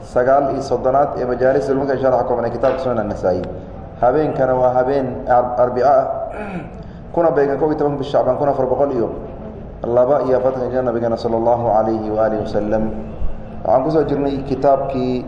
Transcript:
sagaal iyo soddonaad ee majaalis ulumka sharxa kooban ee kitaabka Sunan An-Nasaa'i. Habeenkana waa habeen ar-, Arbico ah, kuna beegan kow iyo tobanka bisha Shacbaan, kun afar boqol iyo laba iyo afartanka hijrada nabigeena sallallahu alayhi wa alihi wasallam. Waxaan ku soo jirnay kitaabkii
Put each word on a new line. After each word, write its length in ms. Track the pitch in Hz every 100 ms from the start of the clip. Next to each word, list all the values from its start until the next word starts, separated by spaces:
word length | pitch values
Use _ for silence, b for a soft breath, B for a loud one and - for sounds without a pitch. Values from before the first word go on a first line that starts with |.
sagaal 480 | - 127 123 139 139
iyo 100 | 135
soddonaad 540 | - 120 131 135 143 -
ee 100 | 123
majaalis 440 | 123 127 139 139
ulumka 240 | 135 135 127
sharxa 260 | 131 123 120
kooban 180 | 120 117
ee 60 |
kitaabka 320 | 113 131 120
Sunan 240 | 127 117 104
An-Nasaa'i. 340 | 101 95 90 90 - B B - -
Habeenkana 520 | 120 139 151 - 131 127
waa 200 | 127 123
habeen 480 | 127 143 127 120 -
ar-, 240 | 123 123 120
Arbico 240 | 123 123 -
ah, 160 | 135 - - - - 208 180 - - B B - -
kuna 160 | 170
beegan 240 | 147 139 131
kow 160 | 156
iyo 80 | 151
tobanka 240 | 147 139
bisha 160 | 135 127
Shacbaan, 180 | 123 127
kun 140 | 143
afar 160 | 131 127
boqol 240 | 127 143
iyo 160 | 131 104 87 - - - - - - 110
laba 400 | 120 123 143 131
iyo 100 | 127
afartanka 300 | 127 131 120
hijrada 240 | 127 123
nabigeena 240 | 117 117 113
sallallahu 560 | 120 113 113 120 117
alayhi 400 | 107 110 110 107
wa 140 | 107 110
alihi 180 | 107
wasallam. 400 | 101 107 104 110 107 - - - - - - -
Waxaan 200 | - 123
ku 60 | 160 160
soo 80 |
jirnay 400 | 143 139 139 139
kitaabkii 800 | - 131 143 135 139 131 127 127